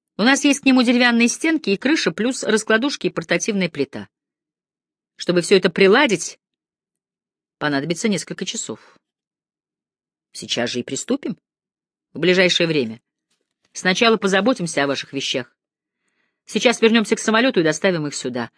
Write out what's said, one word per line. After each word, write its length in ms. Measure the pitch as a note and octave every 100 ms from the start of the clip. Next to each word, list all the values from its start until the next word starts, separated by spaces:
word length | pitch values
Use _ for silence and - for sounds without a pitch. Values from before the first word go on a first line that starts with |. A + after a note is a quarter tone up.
| _ -
У 20 |
нас 220 | A3 C4+
есть 160 | D4 C4+
к 40 | C4+
нему 160 | C4
деревянные 460 | A#3+ B3 B3 A#3 A#3
стенки 420 | - D#4+ D#4+ -
и 80 | G3
крыша, 340 | B3+ D#4+ -
плюс 300 | E3 A3+ B3+
раскладушки 640 | - G#3+ - A3 C#4+ - F3+
и 40 |
портативная 600 | E3+ E3+ F3 - G3+ F3
плита. 360 | C#3+ C3+ A2 G2 _ _ _ _ _ _ _ _ _ _ -
Чтобы 240 | - F3
всё 160 | E3 G3
это 140 | F#3
приладить, 680 | - F#3+ A#3 D4 F#3 - - _ _ _ _ _ _ _ _ _ _ _ -
понадобится 500 | D3 C#3+ D3 E3+ A3+
несколько 380 | F3+ - E3+
часов». 540 | F#3 A3 - G#2+ _ _ _ _ _ _ _ _ _ _ _ _ _ _ _
«Сейчас 380 | - G#2+ - A#2
же 100 | B2
и 20 |
приступим?» 560 | A#2+ C3+ - C4 D4 F3+ _ _ _ _ _ _ _
«В 60 | -
ближайшее 480 | E3+ F3+ F3+ - E3+
время. 340 | D3+ A2+ A2+ _ _ _ _ _ _ _
Сначала 460 | - F#3 F#3 A#3 A3
позаботимся 640 | G3 F#3+ G3+ C4 E3+ -
о 40 | C#3
ваших 260 | C3+ -
вещах. 420 | C#3 - C3+ B2 _ _ _ _ _ _ _ _ _
Сейчас 380 | - A3 B3 A3+
вернёмся 340 | A3 A#3 G#3 G#3+
к 40 |
самолёту 400 | - A3 B3+ A3
и 40 |
доставим 420 | D#3+ D#3 G3 E3+ D3
их 80 |
сюда». 360 | - C3 B2 A#2